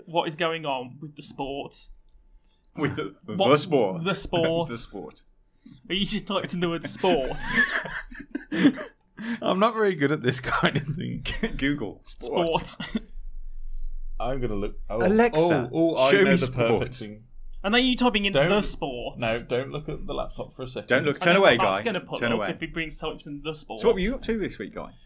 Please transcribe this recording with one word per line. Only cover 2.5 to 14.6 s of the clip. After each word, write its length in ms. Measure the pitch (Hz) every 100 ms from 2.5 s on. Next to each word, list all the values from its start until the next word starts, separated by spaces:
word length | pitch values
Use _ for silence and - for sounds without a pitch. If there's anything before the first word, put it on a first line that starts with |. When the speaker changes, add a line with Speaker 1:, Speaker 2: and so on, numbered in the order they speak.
| _ _ -
Speaker 2:
With 200 | 143 -
the, 200 | - - -
the 80 | 180
Speaker 1:
What's 280 | 196 147
Speaker 2:
sport. 400 | 190 143 101 92
Speaker 1:
the 100 | 170 185
sport? 540 | - 175 160 165 165
Speaker 2:
<laughs> 20 |
The 60 | 226
sport. 440 | - 101 78 - - _ _ _ - - -
Speaker 1:
Are 40 | 185
you 100 | 196
just 200 | 208 -
typed 260 | 196 -
in 60 | 175
the 100 | 175
word 140 | 165
sport? 480 | - - 190 165 131 - - 1017 - - - - - - - - -
Speaker 3:
<laughs> 0 | 320 285 - - - _ - 220 233
I'm 180 | - 185
not 140 | 220
very 220 | 220 208 165
good 160 | 160
at 100 | 151
this 180 | 120 123
kind 380 | - - 175 156
of 60 | 151 156
thing. 300 | 123 120 - -
Speaker 2:
<laughs> 160 | 226 160
Google. 440 | 139 143 101 80 -
Sport. 600 | - - - 170 165 -
Speaker 1:
Sport. 360 | - - - - - - - - -
<laughs> 640 | - - - - - -
Speaker 3:
I'm 200 | 117 135
gonna 140 | 120
look. 200 | 101